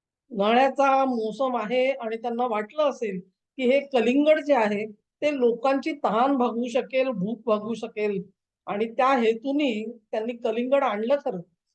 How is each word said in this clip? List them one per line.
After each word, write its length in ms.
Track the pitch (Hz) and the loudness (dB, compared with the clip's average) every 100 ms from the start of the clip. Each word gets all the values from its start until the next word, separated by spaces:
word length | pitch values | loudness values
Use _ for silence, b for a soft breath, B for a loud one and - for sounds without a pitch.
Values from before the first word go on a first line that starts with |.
| _ _ - | _ _ -10
उन्हाळ्याचा 720 | 226 202 240 269 269 269 269 | -2 2 4 4 4 2 4
मौसम 520 | 269 240 220 214 262 240 | 2 -2 -4 -2 -2 -2
आहे 360 | 214 254 262 | -2 0 0
आणि 240 | 269 226 226 | -2 -4 -6
त्यांना 300 | 240 233 247 | -6 -2 -2
वाटलं 360 | 208 214 302 | -2 -4 0
असेल 380 | 294 240 214 185 - _ _ - | 0 0 -6 -6 -10 _ _ -2
की 140 | 247 | 2
हे 100 | 277 | 2
कलिंगड 600 | 277 247 226 269 294 311 | 2 0 4 4 4 4
जे 140 | 285 | 4
आहे 320 | 269 214 208 220 | 2 2 -2 -6
ते 460 | 208 _ - 294 285 | -12 _ -4 -2 2
लोकांची 540 | 240 233 277 269 320 294 | 2 2 0 0 -2 -2
तहान 320 | 220 214 262 277 | 0 2 2 2
भागवू 320 | 240 226 247 | 0 -2 -2
शकेल, 400 | 233 - 262 262 | -2 -2 -2 0
भूक 340 | 214 196 233 240 | -2 -4 -4 -2
भागवू 280 | 208 220 | -2 -2
शकेल 480 | 226 - - 208 196 180 _ _ _ - | -8 -8 -4 -4 -4 -8 _ _ _ -8
आणि 180 | 202 | -4
त्या 300 | 226 240 262 | -4 0 2
हेतूने 840 | 269 226 226 269 277 285 214 226 240 - | 4 2 0 -2 0 0 -2 -6 -12 -8
त्यांनी 220 | 226 226 | -6 -6
कलिंगड 500 | 240 240 220 254 277 | -4 -4 -2 0 2
आणलं 340 | 262 208 226 285 | 0 -2 0 -2
खरं. 240 | 269 185 - _ _ | -2 -8 -12 _ _